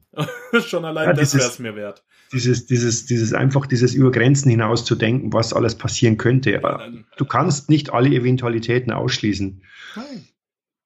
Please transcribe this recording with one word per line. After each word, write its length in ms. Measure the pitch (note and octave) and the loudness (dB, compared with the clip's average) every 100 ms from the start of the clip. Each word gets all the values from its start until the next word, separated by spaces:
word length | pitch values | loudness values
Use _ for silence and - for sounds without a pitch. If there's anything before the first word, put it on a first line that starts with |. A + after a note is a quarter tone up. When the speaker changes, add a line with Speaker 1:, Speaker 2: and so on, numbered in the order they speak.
| _ | _
Speaker 1:
<laughs> 460 | - D3+ - - A#3 - | -8 -8 -8 -2 -2 0
Schon 180 | F3 | -4
allein 240 | D#3+ D#3 - | -4 -2 0
Speaker 2:
Ja, 60 | |
Speaker 1:
das 180 | C#3+ C#3+ | 2 2
Speaker 2:
dieses, 140 | C#3 B2 | 2 0
Speaker 1:
wär's 140 | - | -2
mir 160 | A#2 G#2 | -10 -10
wert. 280 | G2+ G2 _ _ _ | -10 -12 _ _ _
Speaker 2:
dieses, 320 | C3 A#2+ A#2+ - | -2 0 0 0
dieses, 400 | B2 A#2+ A2+ - | 0 0 -2 -2
dieses, 280 | A#2+ A2 | -2 0
einfach 320 | - C3+ C3+ - | 0 2 0 0
dieses 280 | A#2+ B2 | 2 2
über 180 | A#2+ C3 | 4 2
Grenzen 380 | A#2+ B2 C#3 C3+ | 4 4 4 4
hinaus 340 | A#2 A2 A#2 | 2 2 0
zu 120 | - A#2+ | 0 0
denken, 360 | A2 B2 G#2+ | 0 0 -2
was 220 | A2 A2 | -2 0
alles 220 | - A#2 A2 | 0 -2 -2
passieren 420 | A2+ - A#2 G#2+ | -6 0 2 4
könnte. 340 | A#2 C3 C3 | 2 2 2
Speaker 1:
Ja, 80 | G2 | 0
dann 460 | - - A2 A#2 - - | -2 -4 -10 -18 -18 -8
Speaker 2:
Du 80 | |
kannst 460 | C#3 A#2+ F3 C#3 - | -4 0 0 -2 2
nicht 240 | D#3 D3 | 0 2
alle 160 | A#2+ C3 | 0 2
Eventualitäten 840 | C3+ B2 B2+ A#2+ A2+ A2+ A#2+ B2 | 2 2 0 0 -2 0 -2 0
ausschließen. 720 | G2+ - - G#2+ F#2 G2 F#2 - - - G3+ | -2 -2 -2 -2 -2 -4 -8 -18 -20 -18 -16
Speaker 1:
Nein. 320 | C#4+ A#3 - _ _ _ _ _ | -14 -16 -18 _ _ _ _ _